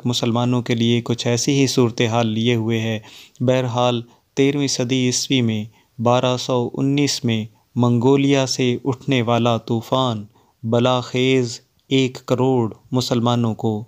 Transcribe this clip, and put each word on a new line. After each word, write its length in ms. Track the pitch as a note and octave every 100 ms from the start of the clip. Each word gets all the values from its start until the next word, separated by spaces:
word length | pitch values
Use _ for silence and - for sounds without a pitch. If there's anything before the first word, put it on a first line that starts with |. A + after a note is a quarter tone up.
| B2
मुसलमानों 560 | A#2+ B2 A2+ B2 B2
के 140 | A#2 A#2
लिए 260 | A#2 A#2+
कुछ 240 | A#2 A#2 A#2+
ऐसी 240 | A#2+ -
ही 160 | C#3 C3
सूरत 340 | - A#2+ A#2+
हाल 240 | A#2 A#2+ A2+
लिए 260 | A2 A#2 A#2
हुए 220 | A2 A2+
है। 220 | A2+ G#2+ - - - _
बहरहाल, 640 | B2+ B2+ B2+ A#2+ B2 A#2+ A#2 _ _ -
तेरहवीं 300 | C#3 C#3+ C#3
सदी 280 | - B2 C3 B2
ईस्वी 340 | A#2+ - C3+
में 260 | A2+ G#2+ A2 _ _ -
बारह 360 | A2+ B2 B2+ B2
सौ 200 | - B2+ A#2+ -
उन्नीस 440 | C3+ C#3+ C#3 - A#2+
में 220 | A2 G#2+ - _ A#2+
मंगोलिया 720 | A#2+ A#2+ B2+ C#3 C#3 C#3 C3
से 280 | - B2+ A#2+ C#3
उठने 360 | B2+ - C3+
वाला 360 | A2+ A#2 A#2+ A2+
तूफ़ान 640 | - A#2 - C3 B2+ G#2+ G2+ _ _ _
बलाखेज़ 960 | A2+ A#2 B2 B2+ A#2+ B2+ C3 C3 A#2+ - - _ _
एक 280 | C3+ B2+ C3 -
करोड़ 460 | B2 C3 B2+ A2+ - _
मुसलमानों 600 | B2+ B2 B2 A#2 A#2+ A#2 G#2
को 180 | A2+ G#2+